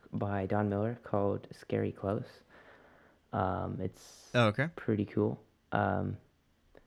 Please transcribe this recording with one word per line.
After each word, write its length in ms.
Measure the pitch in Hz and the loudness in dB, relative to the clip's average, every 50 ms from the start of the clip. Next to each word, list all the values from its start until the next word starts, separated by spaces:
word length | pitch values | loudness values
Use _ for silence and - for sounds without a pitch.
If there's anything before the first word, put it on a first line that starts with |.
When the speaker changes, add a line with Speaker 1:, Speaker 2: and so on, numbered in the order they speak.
| - - | -12 -8
Speaker 1:
by 340 | - 110 107 101 101 98 95 95 | -4 -4 -2 -2 0 -2 0 0
Don 200 | 104 104 104 101 | 2 2 2 2
Miller 320 | 101 101 107 113 120 - - | 2 0 0 -2 -2 -6 -6
called 440 | - - 101 101 101 98 101 - - - | -2 0 0 2 0 0 -2 -6 -12 -18
Scary 400 | - - - 107 107 104 101 - | -18 -6 -2 -2 0 0 -2 -4
Close. 480 | - - 98 104 123 127 - - - - - - - - - - - - - - - - - _ _ _ _ | -4 -2 -2 -2 -2 -4 -8 -14 -20 -20 -20 -20 -20 -20 -20 -20 -20 -20 -20 -20 -20 -20 -20 _ _ _ _
Um, 460 | - 101 95 92 92 92 92 92 98 - | -2 0 0 0 0 -2 -4 -4 -4 -4
it's 480 | 95 95 - - - - - - - - - | -6 -6 -8 -10 -20 -20 -20 -20 -8 0 2
Speaker 2:
Oh, 120 | 120 117 107 | 4 4 4
okay. 200 | 104 - 139 170 - | 4 2 0 -2 -4
Speaker 1:
pretty 300 | - - - 110 101 101 | -4 -2 0 2 2 0
cool. 360 | - - 104 104 113 135 - - - _ _ _ _ | 0 0 0 2 2 0 -4 -10 -18 _ _ _ _
Um, 460 | - 104 101 98 95 95 98 98 101 - - _ _ _ _ _ _ _ _ _ - - - | 0 2 2 2 0 0 -2 -4 -6 -8 -12 _ _ _ _ _ _ _ _ _ -20 -20 -20